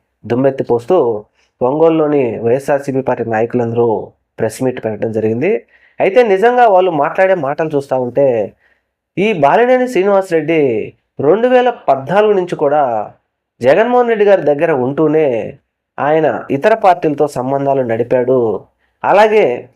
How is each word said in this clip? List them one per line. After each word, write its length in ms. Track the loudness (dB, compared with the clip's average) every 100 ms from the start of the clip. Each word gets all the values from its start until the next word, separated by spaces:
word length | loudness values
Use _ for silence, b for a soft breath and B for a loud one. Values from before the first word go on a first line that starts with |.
| _ _ -4
దుమ్మెత్తిపోస్తూ 1000 | 0 0 -2 -2 -2 0 0 0 -2 -8 _ _ -6
ఒంగోలులోని 800 | -2 2 2 2 0 0 -2 -2
వైఎస్ఆర్సీపీ 600 | -2 -2 0 -4 -2 -4
పార్టీ 240 | -2 -4 -4
నాయకులందరూ 800 | -4 -2 -2 -2 -2 0 -2 -6 _ _ -6
ప్రెస్ 240 | -6 -4
మీట్ 220 | -6 -4 -6
పెట్టడం 260 | -6 -6
జరిగింది. 540 | -2 -2 -2 -2 -4 b b b -4
అయితే 240 | 0 2
నిజంగా 440 | 2 2 2 4 4
వాళ్ళు 240 | 4 2
మాట్లాడే 440 | 0 -2 0 0 0
మాటలు 340 | -2 -4 -4 -4
చూస్తా 240 | -2 -4
ఉంటే, 540 | -2 0 0 0 -4 -10 _ _ _ _ _ -4
ఈ 160 | -2
బాలినేని 540 | 2 2 4 2 2 0
శ్రీనివాసరెడ్డి 1040 | 0 2 0 0 -2 0 0 0 -2 -6 -14 _ -4
రెండు 280 | 0 2 2
వేల 220 | 2 2
పద్నాలుగు 640 | -2 -2 -2 0 0 2
నుంచి 220 | 0 -2 -2
కూడా 560 | 0 0 0 -2 -6 -14 _ _ _ -2
జగన్మోహన్ 460 | 2 4 2 2 0
రెడ్డి 180 | 2 2
గారి 160 | 2
దగ్గర 300 | 2 0 0
ఉంటూనే 800 | 0 -2 0 0 2 0 -2 -6 -14 _ _ _ -6
ఆయన 440 | -2 0 0 -2 -4
ఇతర 220 | -2 0
పార్టీలతో 540 | 2 2 2 0 -2 -2
సంబంధాలు 540 | -4 -4 -2 0 0
నడిపాడు. 800 | 0 -2 0 0 2 0 0 -4 -8 _ _ _
అలాగే 680 | 0 4 4 4 0 -2 -10